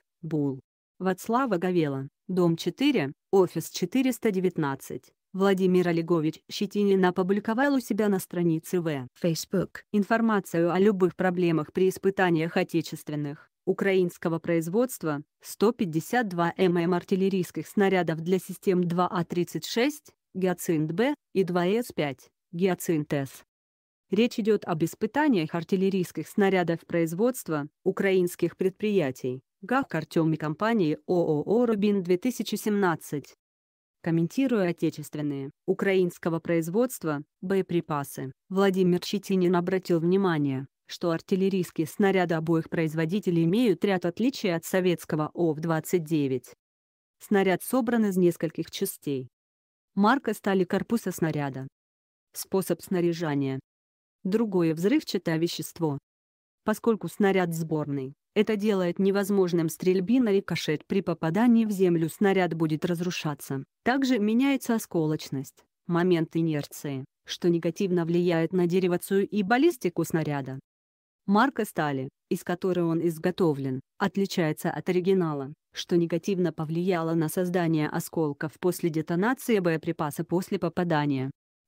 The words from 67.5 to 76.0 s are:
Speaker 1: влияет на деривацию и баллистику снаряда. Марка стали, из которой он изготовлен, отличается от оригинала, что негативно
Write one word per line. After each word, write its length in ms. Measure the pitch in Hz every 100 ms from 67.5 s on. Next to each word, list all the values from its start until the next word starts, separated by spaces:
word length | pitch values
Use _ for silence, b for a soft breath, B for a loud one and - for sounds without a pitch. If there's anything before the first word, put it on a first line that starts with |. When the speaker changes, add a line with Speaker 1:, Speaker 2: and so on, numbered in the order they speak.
| 170 170 - 196 175 165
Speaker 1:
влияет 460 | 175 175 165 165
на 160 | 185 175
деривацию 600 | 185 185 175 - 196 196
и 160 | 208
баллистику 600 | 190 240 330 - 180 -
снаряда. 560 | 160 165 151 143 135 135 - _ _ _ _ _ -
Марка 380 | 202 269 254
стали, 460 | 208 - 151 135 135 - -
из 140 | 180
которой 380 | - 175 190 180
он 260 | 170 165 165
изготовлен, 720 | 160 180 175 170 139 135 131 - -
отличается 720 | 196 196 196 - 156 156 170
от 200 | 151 170
оригинала, 640 | 180 180 190 165 143 135 156 _
что 220 | - -
негативно 560 | 175